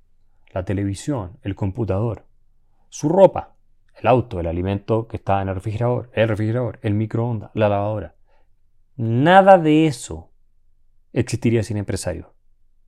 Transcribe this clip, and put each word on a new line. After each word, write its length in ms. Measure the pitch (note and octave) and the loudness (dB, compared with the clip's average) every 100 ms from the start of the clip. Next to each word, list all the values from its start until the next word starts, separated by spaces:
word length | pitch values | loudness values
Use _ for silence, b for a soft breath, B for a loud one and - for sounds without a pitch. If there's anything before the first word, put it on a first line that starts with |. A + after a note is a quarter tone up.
| _ _ _ _ _ | _ _ _ _ _
la 100 | F#2 F2+ | -8 -6
televisión, 720 | G2 G2+ G2 - C3+ F2+ - | -4 -4 -6 -6 -6 -8 -12
el 140 | G#2+ F#2 | -12 -8
computador, 720 | G2+ F#2 G2+ F#2+ A#2 G2 - _ _ _ _ _ _ | -6 -6 -4 -4 -4 -6 -14 _ _ _ _ _ _
su 200 | - D3+ | -6 0
ropa, 460 | F#3+ F#3+ - - _ _ _ _ - | 6 6 6 -12 _ _ _ _ -2
el 80 | G#2+ | 2
auto, 320 | B2+ - F2+ | 2 2 -4
el 80 | E2 | -4
alimento 600 | F2 F#2 G2+ - A2+ A2+ | -4 -2 -4 -2 -4 -4
que 100 | - | -8
está 240 | - G2 | -2 -2
en 80 | F#2+ | -2
el 60 | F#2+ | -6
refrigerador, 560 | A2+ G2+ A#2+ A#2+ A#2+ | -6 -4 -2 -4 -4
el 160 | - A2+ | -2 0
refrigerador, 500 | G#2 G#2+ A#2+ A#2 - | 0 -2 -2 -4 -6
el 120 | A2 | -2
microondas, 580 | G#2 A2 A2+ A#2+ A2 - | -2 -2 -2 -4 -4 -6
la 160 | G#2+ G#2 | -2 0
lavadora. 460 | G2+ G2+ G#2+ E2+ - _ _ _ _ _ _ _ - | 0 -2 -6 -10 -16 _ _ _ _ _ _ _ -8
Nada 640 | A2+ A#2+ D3+ F#3+ G3 F#3+ | -2 2 6 8 8 8
de 300 | D#3 D3+ D#3+ | 6 4 2
eso 440 | - - D#2+ - _ _ _ _ _ _ _ _ | -2 -10 -14 -16 _ _ _ _ _ _ _ _
existiría 520 | - - A#2 A#2+ A2+ | -4 -4 -2 0 0
sin 140 | G2+ G#2 | -2 -6
empresarios. 500 | G2+ G2 F#2 E2 - _ _ _ _ _ | -6 -6 -6 -8 -12 _ _ _ _ _